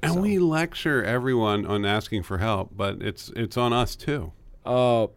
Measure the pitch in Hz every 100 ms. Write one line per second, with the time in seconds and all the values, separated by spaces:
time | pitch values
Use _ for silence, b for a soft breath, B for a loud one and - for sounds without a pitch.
0 | 151 175 208 196 175 156 165 - 160 131
1 | 104 123 127 123 110 104 95 104 101 107
2 | - 110 85 92 110 98 92 95 101 95
3 | 104 101 - - 113 123 120 120 123 -
4 | - 143 82 - - - - 123 123 117
5 | 110